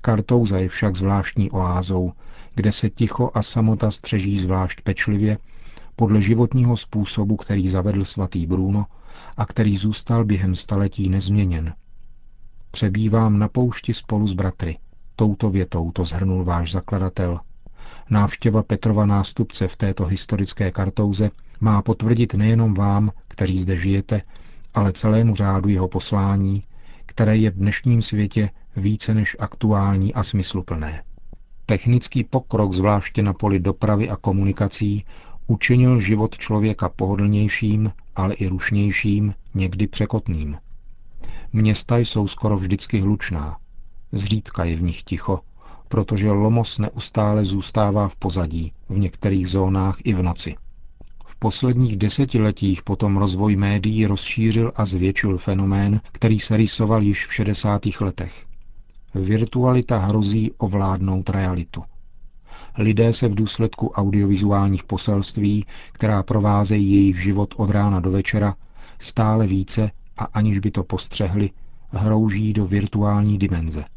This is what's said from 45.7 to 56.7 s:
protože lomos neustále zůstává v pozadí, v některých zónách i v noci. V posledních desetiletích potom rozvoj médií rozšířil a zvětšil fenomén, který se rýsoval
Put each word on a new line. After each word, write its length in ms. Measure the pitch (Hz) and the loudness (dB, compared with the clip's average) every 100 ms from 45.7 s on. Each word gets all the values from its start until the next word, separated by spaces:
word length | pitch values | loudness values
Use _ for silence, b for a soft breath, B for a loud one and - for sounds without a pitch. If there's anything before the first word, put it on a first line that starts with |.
| B - | B -4
protože 420 | - 101 104 104 | -2 0 0 2
lomos 480 | 101 107 117 113 - | 2 4 2 0 -2
neustále 640 | 104 - - - 104 104 | -4 -4 -6 0 2 2
zůstává 640 | 98 98 92 - 104 101 101 | 2 -2 -2 0 2 2 0
v 80 | - | -2
pozadí, 560 | 101 87 82 80 80 - - | -2 -2 -2 -2 -6 -10 -4
v 100 | 95 | -2
některých 500 | 95 - 101 95 90 | -2 0 0 2 2
zónách 480 | 92 95 95 95 95 | 2 2 2 0 0
i 100 | - | 0
v 80 | 95 | 0
noci. 340 | 87 85 - 80 - - - - - - - | 0 -2 -8 -10 -14 -18 -20 -20 -20 -18 -16
V 60 | - | -4
posledních 600 | 110 - 127 123 127 101 | -2 0 0 2 2 2
desetiletích 840 | 104 - 139 117 107 101 98 92 | 2 2 2 4 2 2 0 0
potom 340 | - 98 104 98 | -2 0 2 2
rozvoj 400 | 98 92 104 98 | 2 2 2 4
médií 500 | 101 101 98 107 107 | 4 2 2 2 2
rozšířil 640 | 98 - - 110 110 117 - | 0 -2 0 2 4 0 0
a 80 | |
zvětšil 540 | 104 92 92 98 104 92 | 0 2 0 2 0 0
fenomén, 600 | - 95 98 95 101 107 b | 0 0 2 2 2 2 b
který 280 | - 117 107 | -2 2 2
se 160 | - 110 | 2 2
rýsoval 460 | 110 | 2